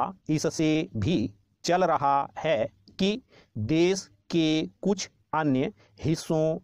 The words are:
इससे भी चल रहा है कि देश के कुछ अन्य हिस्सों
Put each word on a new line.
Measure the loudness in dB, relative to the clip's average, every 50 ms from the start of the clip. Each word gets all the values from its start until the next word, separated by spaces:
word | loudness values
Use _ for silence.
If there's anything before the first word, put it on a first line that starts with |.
| 0 -2 -6 _ -4 -2
इससे | -2 0 0 -2 -2 0 0 2 2 0 -2 -4 -6
भी | -4 -2 0 0 0 -2 -4 -8 _ _ _ _ _ -2
चल | 0 2 2 2
रहा | 2 2 2 2 2 2 2 0 -4 -8
है | -6 -2 0 0 0 0 -4 _ _ _ -14 -4 -2
कि | 0 0 0 -2 _ _ _ -20 -20 _ -8 -6 -2
देश | 0 2 2 4 2 2 -2 -6 -14 _ _ _ -2
के | 0 2 2 2 2 0 -2 -4 _ -4
कुछ | -2 -2 -2 -2 -4 -12 _ _ _ -4 -2
अन्य | 0 2 2 2 2 0 -2 -6 _ -20 _ _ -4
हिस्सों | -2 -2 -2 -2 -2 -2 0 0 2 0 -2 -4